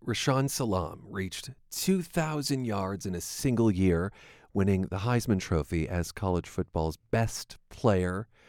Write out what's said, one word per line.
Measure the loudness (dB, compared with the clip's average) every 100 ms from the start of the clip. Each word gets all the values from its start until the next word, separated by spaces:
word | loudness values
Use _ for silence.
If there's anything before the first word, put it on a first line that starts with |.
| -6
Rashaan | -2 2 2 2
Salam | -2 0 0 -2 -8 -10
reached | -6 -6 -8 -14 -16 -12
two | -4 0 0
thousand | 0 -2 -2 -2 -2 -2
yards | -2 -2 -2 -4 -6
in |
a | -6
single | -8 -4 0 4 4
year, | 6 4 4 0 -6 -20 -20 _
winning | 0 4 2
the | 0 -2
Heisman | 0 0 2 0
Trophy | 2 0 0 -2 0
as | -2 -4
college | -4 -2 0 -2
football's | -6 -4 -2 -2 -4
best | -4 0 0 -4 -12 -18 _
player. | 0 2 4 2 -2 -8 _